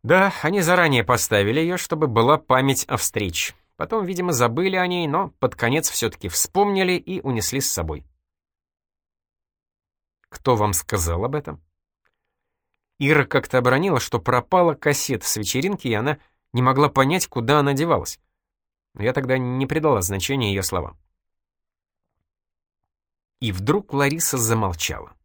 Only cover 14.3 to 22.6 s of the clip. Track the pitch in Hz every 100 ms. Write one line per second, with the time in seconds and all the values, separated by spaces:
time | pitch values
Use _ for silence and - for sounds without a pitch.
14.3 | 123 - 180 175 143 147 143 - 117 -
15.3 | - 104 127 180 202 127 107 131 147 _
16.3 | _ _ 120 127 131 147 135 131 175 -
17.3 | 123 113 147 143 139 165 120 - - _
18.3 | _ _ _ _ _ _ - 107 139 127
19.3 | 131 127 127 135 156 156 117 95 98 -
20.3 | 139 107 98 92 92 - - _ _ _
21.3 | _ _ _ _ _ _ _ _ _ _
22.3 | _ _ _